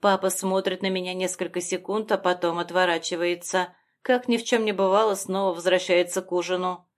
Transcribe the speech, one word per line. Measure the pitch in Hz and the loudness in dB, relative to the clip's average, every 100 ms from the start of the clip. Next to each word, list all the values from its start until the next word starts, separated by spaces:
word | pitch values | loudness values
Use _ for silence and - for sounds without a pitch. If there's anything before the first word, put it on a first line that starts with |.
Папа | 202 190 190 | 4 2 2
смотрит | 190 196 190 190 185 | -2 0 0 0 -2
на | 196 | -2
меня | 190 180 | -2 -4
несколько | 185 185 180 175 180 | -4 -4 -2 -6 -4
секунд, | 180 180 - 202 214 | -4 -6 -4 -6 0
а | 196 | 0
потом | 185 175 175 170 | 2 0 0 -2
отворачивается. | 170 175 185 170 160 175 175 175 - 190 175 _ _ _ | -2 2 2 2 -2 -2 -2 -2 -2 -2 -2 _ _ _
Как | - 247 254 | 0 0 2
ни | 233 | -2
в | |
чём | 233 240 | 2 0
не | 220 | 0
бывало, | 196 196 196 220 | 2 2 4 4
снова | 196 - 190 196 | 0 -2 0 0
возвращается | 170 175 180 180 180 175 190 | 0 2 2 4 2 2 -2
к | 185 | -2
ужину. | 180 170 180 185 180 _ | -4 -2 -2 -2 -6 _